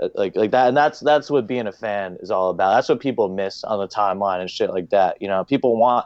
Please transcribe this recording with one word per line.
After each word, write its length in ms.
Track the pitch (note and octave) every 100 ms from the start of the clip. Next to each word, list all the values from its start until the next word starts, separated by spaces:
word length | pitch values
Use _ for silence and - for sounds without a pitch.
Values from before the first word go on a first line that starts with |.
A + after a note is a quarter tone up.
Uh, 80 | -
like, 220 | - F#2+ F#2
like 140 | G#2+
that, 180 | B2+ B2
and 80 | C#3
that's, 240 | D3+ -
that's 300 | C#3 D3 C#3+
what 160 | D3 A2
being 200 | B2 G#2+
a 60 |
fan 460 | - A2+ G2+ F#2+ F2+
is 100 | F#2
all 200 | F#2+ F#2
about. 240 | F2 F#2+
That's 140 | A2+ C3+
what 120 | C3
people 280 | C3+ A2+ G2+
miss 340 | F#2+ G2 -
on 140 | - G#2
the 100 | F#2+
timeline 520 | G#2+ G2+ F#2+ G2+ F2+
and 80 | F#2
shit 200 | - G#2
like 200 | F#2 E2+
that. 300 | G2+ F2+ -
You 60 | G2
know, 140 | F#2+
people 340 | F#2 C#3 B2+ A2+
want, 260 | A#2+ A#2+